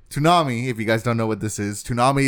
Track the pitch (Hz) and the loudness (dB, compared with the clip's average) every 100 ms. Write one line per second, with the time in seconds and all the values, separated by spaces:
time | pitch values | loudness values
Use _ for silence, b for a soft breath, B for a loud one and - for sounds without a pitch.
0 | - - 156 175 143 117 127 110 110 113 | -10 0 4 4 2 -2 -4 -2 0 0
1 | 120 113 110 107 104 - 104 101 - 120 | 0 0 -2 -2 -4 -4 -6 -6 -4 0
2 | 131 139 | 2 4